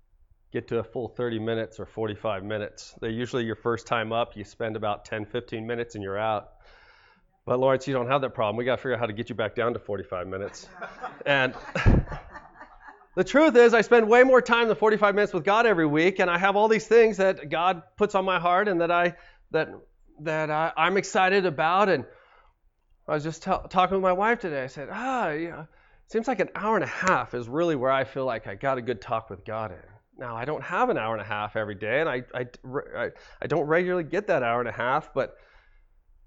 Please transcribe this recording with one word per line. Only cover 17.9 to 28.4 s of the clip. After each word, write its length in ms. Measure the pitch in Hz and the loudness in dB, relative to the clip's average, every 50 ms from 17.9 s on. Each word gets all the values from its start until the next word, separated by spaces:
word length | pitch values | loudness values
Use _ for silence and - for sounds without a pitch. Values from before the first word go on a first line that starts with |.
| _ | _
puts 180 | - 208 202 - | -2 0 0 0
on 100 | 190 190 | 0 0
my 140 | 190 185 175 | 0 0 0
heart 300 | 170 175 175 185 208 208 | 2 2 2 2 2 2
and 140 | 185 170 | 2 0
that 80 | 170 165 | 2 2
I, 220 | 175 175 175 175 170 - - - - _ _ _ | 2 2 2 0 -2 -6 -14 -20 -20 _ _ _
that, 180 | - 160 151 - 95 - - - _ _ _ _ _ - | -2 -2 -2 -2 -6 -14 -20 -20 _ _ _ _ _ -10
that 300 | 151 160 156 156 156 151 | -6 -4 -2 -2 -2 -2
I, 220 | 151 151 160 165 - | 0 0 -2 -2 0
I'm 200 | 151 160 175 190 | 0 2 2 2
excited 500 | 196 - - - 202 185 185 190 202 180 | 0 0 0 0 2 2 4 4 2 2
about. 420 | 180 147 147 160 160 175 190 214 190 | 0 0 0 0 2 2 2 4 4
And 160 | 175 131 113 - - - _ _ _ _ _ _ _ _ _ _ _ _ _ _ _ _ _ - | 2 0 -2 -6 -16 -20 _ _ _ _ _ _ _ _ _ _ _ _ _ _ _ _ _ -4
I 60 | 156 | -4
was 100 | 151 143 | -4 -4
just 180 | 160 160 - | -6 -10 -8
t-, 80 | - 190 185 - - - | -6 -4 -4 -4 -6 -2
talking 280 | - 185 185 170 190 | 0 2 2 2 2
with 60 | 196 | 0
my 100 | 185 185 | 0 0
wife 260 | 180 185 202 226 240 226 | 0 0 0 0 0 -2
today. 220 | - 175 147 135 | -4 -6 -6 -6
I 60 | 127 131 | -8 -8
said, 200 | - 156 139 - | -10 -12 -12 -10
"Ah, 380 | 190 214 247 269 262 247 208 165 | -10 -8 -6 -6 -4 -4 -4 -4
you 200 | 147 156 170 170 | -4 -6 -6 -8
know, 100 | 156 143 | -10 -14
it 520 | 156 - _ _ _ _ _ _ _ - | -16 -18 _ _ _ _ _ _ _ -6
seems 160 | - 226 226 277 | -6 -4 -2 -2
like 120 | 254 190 | -2 -2
an 100 | 175 - - | -2 -4 -4
hour 220 | 165 196 214 220 | -4 -2 0 0
and 80 | 190 147 | 0 0
a 40 | 120 | -2
half 460 | - - 185 185 175 131 123 - - | -4 -2 0 2 2 2 0 -4 -6
is 140 | 123 120 113 | -8 -8 -6
really 260 | 127 156 175 170 156 | -4 -2 0 0 0
where 160 | 131 123 131 | 0 0 0
I 140 | 135 135 131 | 2 0 0
feel 220 | - - 139 131 | -2 -4 -6 -4
like 200 | 127 117 110 | -4 -4 -6